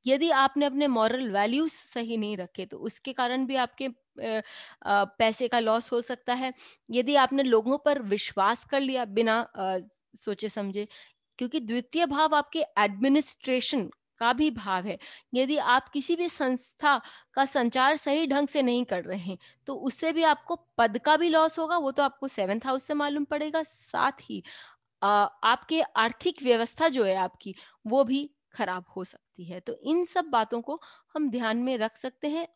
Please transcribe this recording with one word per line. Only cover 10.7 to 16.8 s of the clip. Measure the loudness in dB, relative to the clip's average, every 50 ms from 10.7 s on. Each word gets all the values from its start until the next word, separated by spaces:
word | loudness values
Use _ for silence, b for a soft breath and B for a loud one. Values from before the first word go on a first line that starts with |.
| -6 -8 -8 -8 B B B B B _ _ _ _
क्योंकि | -8 -8 -4 -4 -6
द्वितीय | -4 -2 -4 -4 -4 _ 0 0 0
भाव | 0 2 0 2 2 2
आपके | 2 0 _ -4 -6 -6 -2 _
administration | 2 2 2 0 0 2 4 4 4 2 0 -12 _ -4 -2 -2 -2 0 -2 -2 -4 -4 -6 -10 _ _ _ _
का | _ 0 0 2
भी | 2 0 0
भाव | 0 -4 -6 -4 -4 -4 -4
है। | -6 -8 -10 B B B B B _ -2
यदि | 0 0 2 0
आप | 0 2 2 2 2 2 -2
किसी | -8 -6 -2 -2 -2
भी | -2 -2 -4
संस्था | -2 -2 -2 -2 -2 -4 -6 -16 _ _